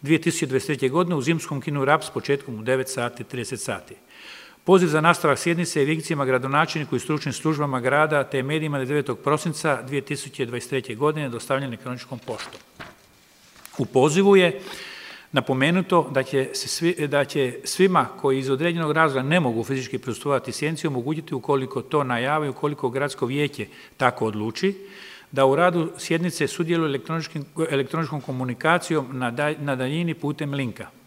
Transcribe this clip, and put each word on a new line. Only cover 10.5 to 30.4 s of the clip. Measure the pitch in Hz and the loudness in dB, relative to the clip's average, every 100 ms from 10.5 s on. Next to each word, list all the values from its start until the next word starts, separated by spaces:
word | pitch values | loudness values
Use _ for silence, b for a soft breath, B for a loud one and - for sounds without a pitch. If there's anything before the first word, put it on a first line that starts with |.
| 120 - | -4 -4
treće | 135 123 | -6 -4
godine | 110 143 156 143 | -2 0 0 -4
dostavljen | 117 - 135 139 | -6 -2 -2 -2
elektroničkom | 113 131 123 - 123 | -8 -8 -10 -10 -12
poštom. | - 110 - - - _ - - _ _ _ _ - - - - | -8 -10 -10 -16 -20 _ -20 -20 _ _ _ _ -20 -20 -20 -6
U | |
pozivu | 113 135 143 160 196 196 | 0 4 4 6 6 8
je | 175 - B B B B B B B | 6 2 B B B B B B B
napomenuto | 139 123 131 139 175 180 175 139 | -2 0 2 4 2 4 2 4
da | 135 | 0
će | 131 139 131 | 0 0 0
se | - - | -4 -6
svi, | - 165 175 147 | -2 0 0 0
da | 143 | 0
će | 139 151 131 120 | 0 0 0 -2
svima | - - 190 175 120 - | -8 4 4 6 2 0
koji | 139 135 | 0 0
iz | 135 | 0
određenog | 135 165 170 156 | 0 0 0 0
razloga | 151 160 131 131 | 4 4 4 2
ne | 175 | 2
mogu | 143 113 | 2 0
fizički | 117 135 120 127 | -2 -4 -4 -6
prisustvovati | - 110 143 135 - | -6 -6 0 0 -2
sjednici | 110 147 160 160 | -4 -4 -2 -2
omogućiti, | 131 120 160 160 | -2 -4 -6 -4
ukoliko | 139 120 139 131 - | -8 0 0 0 -6
to | - 151 | -2 0
najave, | 135 120 127 151 151 | 0 0 0 0 -2
ukoliko | 127 147 147 127 | -2 -4 -2 -2
gradsko | 127 143 139 120 | 0 -4 -2 -2
vijeće | 135 147 143 104 B B _ | 0 -2 -2 -12 B B _
tako | 127 120 110 | 2 2 -2
odluči, | 107 110 113 190 190 B B B B B | -2 -6 -2 -2 -2 B B B B B
da | 139 135 | 4 4
u | 139 | 6
radu | 180 175 165 - | 4 2 -2 -4
sjednice | - 165 175 - 139 | -2 0 0 0 -2
sudjeluju | - 165 170 160 | -2 0 2 2
elektroničkim, | 135 117 165 156 156 139 - 160 | -2 -2 -4 -4 -8 -10 -4 0
elektroničkom | 139 135 160 156 151 | 0 0 -2 -2 -4
komunikacijom | 127 131 127 120 160 175 - 156 131 131 | -6 -4 -4 -2 2 2 2 -2 -2 -4
na | 123 | -4
dal-, | 120 147 156 | -2 -2 -2
na | 143 131 | -4 -2
daljini | 127 151 170 | -2 -2 -2
putem | 165 - 147 | -2 -4 -4